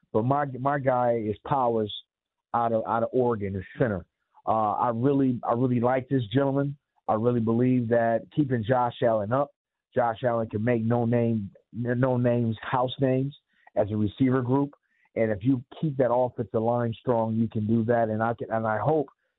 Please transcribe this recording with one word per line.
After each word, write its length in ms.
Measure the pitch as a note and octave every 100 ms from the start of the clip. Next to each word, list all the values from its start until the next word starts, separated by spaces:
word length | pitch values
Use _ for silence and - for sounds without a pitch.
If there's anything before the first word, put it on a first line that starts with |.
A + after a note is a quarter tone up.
| _
But 140 | A2 A#2+
my, 180 | C#3+ C#3+ B2
my 200 | C3+ D3
guy 440 | C3 B2 B2 A#2 G#2+
is 120 | G#2 -
Powers 460 | C#3+ B2 A2+ G#2+ - - _ _ _ _
out 200 | A#2 A#2
of, 100 | A2+ F2+
out 180 | A2+
of 60 | A2+
Oregon, 400 | C3 A#2+ A2+ G2+
the 100 | G2 - -
center. 260 | B2+ F#2+ - _ _ _ -
Uh, 280 | A2 G#2+
I 160 | - B2
really, 460 | A2+ C3 C#3 C3 B2 -
I 60 |
really 260 | A#2+ B2+ B2
like 300 | A#2+ C3 B2+
this 140 | C#3 G#2
gentleman. 420 | B2 C#3 C#3 C#3+ C#3+ _ _ -
I 60 |
really 260 | A2 A#2+ B2
believe 500 | A2+ A2+ B2+ B2+ A#2
that 340 | A#2 A#2 A#2 - -
keeping 280 | C#3 B2 G#2
Josh 280 | B2+ B2 -
Allen 280 | A#2+ A2 G2+
up, 200 | C3 C#3+ _ _ _ _
Josh 300 | B2+ A#2+ A2
Allen 260 | B2 A#2 A2+
can 140 | G#2+
make 200 | A#2 A#2+
no 220 | A2+ A#2+ A#2
name, 460 | A#2+ A#2 A2+ G2 - _
no 460 | A2 B2 B2 C3 B2
names, 400 | B2 A#2+ A#2 A2
house 300 | - C3 B2+ -
names 360 | C3+ C3 C#3 - _ _ _ -
as 160 | G#2
a 40 | G#2+
receiver 460 | G#2+ - C3 C3
group. 320 | B2 C3+ C#3+ - _ _ _ -
And 140 | A2
if 120 | G2+
you 200 | A#2 C3 - -
keep 180 | D#3+ C3+
that 140 | -
offensive 480 | B2 B2 - A2+ A#2
line 320 | A2+ A#2+ A#2 A2
strong, 360 | - A#2 A2+ A2
you 120 | A2+
can 200 | A2+ G#2
do 160 | A2+
that. 260 | A2 A#2 A2+
And 140 | G#2+
I 100 | A2+
can, 160 | A#2+ C3
and 160 | A2+ A2
I 140 | G#2+
hope 300 | B2 D#3 C#3+ _ _